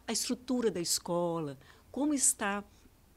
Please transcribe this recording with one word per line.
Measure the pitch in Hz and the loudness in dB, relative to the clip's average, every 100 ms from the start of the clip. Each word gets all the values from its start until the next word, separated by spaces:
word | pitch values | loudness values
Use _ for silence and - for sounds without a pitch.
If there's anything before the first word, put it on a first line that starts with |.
| - | -4
a | |
estrutura | 220 - 247 - 247 233 | -2 -2 -4 -2 0 0
da | 180 | 0
escola? | 170 - - 175 175 165 151 131 - - - | -2 -2 0 0 0 0 -4 -8 -16 -20 -10
Como | - 294 | -2 0
está | 285 - - 208 202 - - - - - | 2 2 2 0 -2 -6 -18 -20 -20 -20